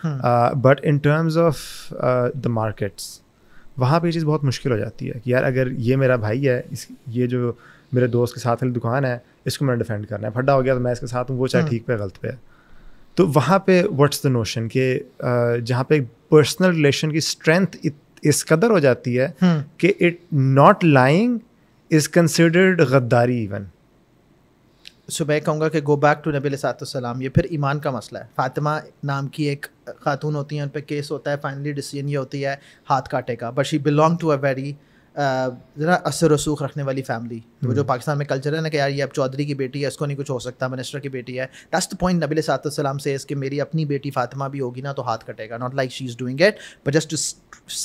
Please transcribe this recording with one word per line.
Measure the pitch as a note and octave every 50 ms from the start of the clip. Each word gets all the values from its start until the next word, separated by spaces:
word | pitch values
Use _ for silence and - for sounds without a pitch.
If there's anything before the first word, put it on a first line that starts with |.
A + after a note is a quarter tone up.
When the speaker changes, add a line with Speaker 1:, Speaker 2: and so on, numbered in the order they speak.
| -
Speaker 1:
हम्म। | D#3+ C#3+ B2+
Speaker 2:
Uh, | B2 A#2+ A#2+ A#2+ A#2+ B2+ C3 C3 A2+
but | C3 C#3+ - -
in | D#3+ D3 C#3+ D3
terms | C#3+ D3+ D#3+ E3 D#3+ D#3
of, | E3 E3+ E3 - - - - - - - - - - -
uh, | B2+ B2+ B2 B2 B2 - C3 A#2
the | B2 A#2
markets, | A2 A2 G#2+ G#2 - G#2+ G2 - - - - - - _ _ _ _ _ - - - - - - B2
वहाँ | B2+ B2+ D#3+ E3+
पे | E3+
ये | E3+ E3
चीज़ | E3+ D#3+
बहुत | D3+ D#3 C#3+ C#3+
मुश्किल | C3 A#2 - - C3+
हो | A#2
जाती | G#2 - - - - B2+
है | B2 C3 A#2 -
कि | B2 A#2+
यार | B2+ -
अगर | C3+ B2+ C3 C3 B2
ये | B2+ C3+ A2+ A#2+ C3
मेरा | C3+ C3+ B2+ B2+
भाई | A#2 G#2+ G#2+ A2+ C3+
है, | C#3 C3 B2 B2+ - -
इस, | C3+ - - - - - - B2+
ये | A2+ B2 B2
जो | A#2+ B2 B2 B2 A#2+ A2+ - - - - _ _ - B2
मेरे | B2 B2
दोस्त | A#2+ A#2+ A#2+ B2 A#2 -
के | B2
साथ | B2+ A#2+ A#2
वाली | - C3 B2+
दुकान | A#2+ A#2+ A#2 A2+ B2 C#3 C#3
है, | B2+ A#2+ A#2+ - _ _ _ -
इसको | C3 - - D3
मैंने | C3 B2
डिफेंड | A#2 A2 - G#2+ G#2 G#2
करना | - A2+ G2+ G#2+
है, | A2+ G#2
फड्डा | B2+ C3 C#3 C#3
हो | C3 B2+
गया | C3 C3
तो | B2
मैं | B2 B2 B2
इसके | A#2 C#3
साथ | A#2 B2 B2 B2 B2+
हूँ, | C3
वो | B2 C3
चाहे | B2+ - E3+
Speaker 1:
हम्म। | E3 D3
Speaker 2:
ठीक | A#2+ A2 -
पे | - A#2+
गलत | G#2 G2+ F#2+ - -
पे | -
है। | - - - - - - _ _ - - - - - - - - - -
तो | - F#3+
वहाँ | D#3+ C3+ D3 A#2+ C#3+ F#3+ F#3+
पे | - F#3+ F#3 F3+ F3+
what's | - E3 B2+ D3 C#3+ - - -
the | C#3
notion | B2+ A#2 G#2 - - A#2 A2+ A2 B2
कि, | C3 C3 C3 B2+ - - - _ - -
uh, | B2+ B2 A#2+ A#2+ A#2+ A#2+ A#2+ A#2
जहाँ | A#2+ B2 B2+ C3
पे | - D#3 D3+
पर्सनल | B2 A2 - _ _ - D#3+ D3+ C#3 - - - F#3 F#3
रिलेशन | E3+ D#3+ D3 C#3+ C3+ - D#3 D#3
की | D3 D#3+
स्ट्रेंथ | - - - - - D#3+ D#3+ F#3+ F#3+ - - - -
इत-, | D3+ - - _ _ _ _ -
इस | D3+ C#3+ - -
कदर | - D#3+ E3 A3 A#3+
हो | A3 E3+
जाती | C#3 C3 A#2+ - - B2+ A#2+
है | B2 C3 F3 - -
Speaker 1:
हम्म। | F3+ F3+ E3 D3 C#3 - - - D#3+
Speaker 2:
कि | E3+ - - F3
it | F3 E3+ - - - D#3+ C3+ C3 C3+ C3+
not | C#3 D3 F#3+ G#3 - F3+ D#3+ C#3
lying | C3 B2+ C3 D#3 F#3+ A#3 B3 A#3+ A3 - _ _ _ _ _ _ _ _ - E3
is | D#3 D3
considered | - - F3 E3+ D#3 - E3+ E3 E3 D#3+ F3+ F#3+ F#3 F#3 E3+
गद्दारी | D#3 C3+ C3 C#3 B2 A2+ B2+ A#2+ B2 B2 B2+ A#2+ G#2+
even। | F#2+ G2+ G#2 G2+ F2 - _ _ _ _ _ _ _ _ _ _ _ _ _ _ _ _ _ _ _ _ _ - - _ _ _ -
Speaker 1:
So | - - D#3+
मैं | D3 D3+ D3+
कहूँगा | D3+ E3 D#3 D#3 D#3
कि | D#3 D#3+ D#3
go | C#3+ D3 D3
back | C#3+ D3 D3 D3+
to | D3+ -
नबी | E3 C#3+ C#3 C3+ C#3+
अलैहिस्सलाम, | C#3 C3 - B2+ A#2+ - D3 - - C3+ B2 A#2+ A#2+ C3
ये | C3 B2+
फिर | - E3+ E3+ -
ईमान | E3+ C#3+ C#3+ C#3 D3 D3
का | D3 C#3+
मसला | B2+ G#2+ - - - G2
है। | - - _
फातिमा | - C3 C3 - D3 D3 D3+ D3+ D3+ - - - _ D3
नाम | C#3+ C#3 C#3 C#3
की | C#3 - D#3 D3
एक | C#3+ C#3+ D3 - - _ _ _ -
खातून | - - - D3 C#3+ C#3 D3+ D3+ D3+
होती | C#3+ C#3+ D3 D3+
हैं, | D3 C#3+
उन | C#3
पे | C#3 D3+
केस | C#3+ - D3 D3 C#3+ -
होता | D3+ C3+ - D3
है, | C#3+ C#3+
finally | D3+ C#3 C#3 C#3 C#3+ D3 C#3+
डिसीजन | C#3+ C3+ - C#3+ C#3 C#3 C#3+
ये | C#3+
होती | C#3 C3 - - C#3
है | C#3 C3+ C#3 C#3+ - - - _ _
हाथ | - C#3 C3
काटे | C3 - D3 B2+ B2 - A#2
का, | - B2 A#2 B2+
but | C#3+ C3+
she | - D#3+ D3
belong | C3 D3 D3 D3+ D#3+ D#3+
to | E3+ E3+ F3
a | D#3 C#3+
very, | C3 C#3+ C#3 C3 C3+ C3+
uh, | C#3+ C#3+ - _ _ _ _ _ _ - D3 C#3+ C3+ C3 C3 C3 C3 B2 B2 - _ - D3
जरा | D3+ E3+ F3+
असर | - - D3+ C#3 - E3 D3+
रसूख | D3+ C#3+ - D#3 D3 C#3+ C#3+
रखने | B2+ - D3 C#3
वाली | C3+ C3 C3+
फैमिली। | C3 - A#2 A2+ A#2+ A2+ A#2 A2+ - _ _ - C#3
वो | A#2+ A2+
जो | C#3+
Speaker 2:
हम्म। | C#3
Speaker 1:
पाकिस्तान | C3+ B2+ B2 - D#3 C#3+
में | C#3+ C#3+
कल्चर | C#3+ C#3 C3+ C3+ D3 D#3
है | D#3+
ना | D#3+ D#3
कि | D#3
यार | C#3+ C#3 C#3+
ये | C#3 C#3
अब | C3+ B2+
चौधरी | - D3+ C3 C3 C3 C#3+ D3
की | D3 C#3+
बेटी | C3+ C3+ C3 D3 C#3+
है, | C#3+
इसको | C3 - - D3+
नहीं | C#3+ C#3+
कुछ | C#3 C#3 -
हो | C3 A#2
सकता, | B2 B2+ - - C3
मिनिस्टर | B2+ C3 C3 A#2+ - - C#3
की | C3+ C#3
बेटी | C3 B2+ A#2 B2+ B2
है। | B2+ C3 - - - - _ -
That's | E3 - - G3
the | - F3+
point | F#3 F3+ E3+ D#3
नबी | C#3+ D#3
अलैहिस्सलाम | D#3+ D3+ E3 C#3 C3 - D3+ D3 D#3 C#3+ C3+ C#3
से, | C#3+ - C#3+ C#3
इसके | B2+ - - D3
मेरी | C#3 C3+ C3+ C#3+ C#3+
अपनी | C3+ - - D#3+ D#3
बेटी | C#3 C#3+ C3+ - C#3
फातिमा | - B2+ B2 - C#3 C3+ C#3
भी | C3+ C#3+ C#3
होगी | C3 B2 B2 B2+
ना | C3+ C#3 C#3
तो | C#3+
हाथ | A#2+ B2 A2+
कटेगा, | A#2 - - G#2+ A2 A2 G#2+ A#2 A#2
not | B2+ B2+
like | C3+ C#3 C3+ B2+
she | - - C3 A#2+
is | A#2 B2 B2+
doing | B2 C3 C#3+
it, | F3 G#3+ G#3 - - - - _ -
but | D3 C3+
just | D#3+ D#3 -
to | D#3+
s-, | C#3+ - - - _ _ _ - - _ - - -